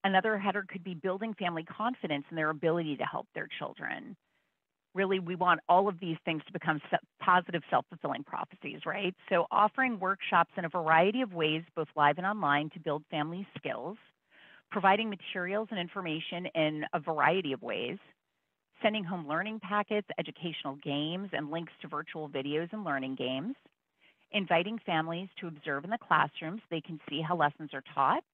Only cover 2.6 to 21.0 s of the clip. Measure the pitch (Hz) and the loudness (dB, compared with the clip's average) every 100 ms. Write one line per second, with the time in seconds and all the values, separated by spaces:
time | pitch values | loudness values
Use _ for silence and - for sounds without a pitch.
2.6 | 165 170 160 139 - - - - - - | 2 2 0 -4 -4 -4 -6 -10 -10 -8
3.6 | - - - - - 196 _ _ _ _ | -8 -8 -8 -8 -10 -18 _ _ _ _
4.6 | _ _ _ 185 196 190 175 180 180 170 | _ _ _ -2 0 0 0 2 4 4
5.6 | - 175 202 170 185 160 - 156 - 170 | 6 6 6 0 -4 -2 -2 -4 -4 -4
6.6 | 160 156 - - _ _ - 180 175 175 | 0 -2 0 -2 _ _ 4 4 4 -4
7.6 | - 139 - 170 147 - 143 - - - | 2 0 0 -8 -6 -6 -6 -8 -8 -10
8.6 | 139 156 165 190 180 - - 180 - - | -12 -8 -6 -2 -4 -4 0 2 4 4
9.6 | 214 - 262 214 190 196 - 180 170 - | 4 4 0 2 -2 -2 4 4 4 0
10.6 | 170 185 156 160 185 233 240 170 156 156 | -4 0 6 8 8 4 -2 0 0 0
11.6 | 165 - 156 156 147 147 185 214 151 143 | -4 -6 -4 6 6 6 0 0 2 2
12.6 | 151 175 160 147 - 156 151 175 196 - | 0 -6 -4 -4 -2 -4 -2 -4 -10 -10
13.6 | 139 117 143 220 _ _ _ - - - | -6 -6 -8 -10 _ _ _ -20 -20 -20
14.6 | _ 202 190 202 226 196 - 190 180 208 | _ 2 4 4 2 -6 -8 -6 -2 -2
15.6 | 220 208 170 202 175 156 - 175 180 165 | -2 -4 -4 -6 -4 -4 -4 -6 -4 0
16.6 | 151 151 - 170 151 156 139 185 156 131 | 0 0 -4 -4 -2 2 4 4 0 -4
17.6 | 120 104 120 190 - _ _ _ _ _ | -4 -4 -4 -8 -14 _ _ _ _ _
18.6 | _ _ 214 214 170 180 147 160 208 220 | _ _ 0 0 -4 -6 -2 -2 -2 -6
19.6 | 185 208 202 214 196 - 160 - 170 147 | -2 -2 0 -2 -2 -6 -8 -6 -8 -6
20.6 | 139 139 143 143 | -8 -8 -4 -2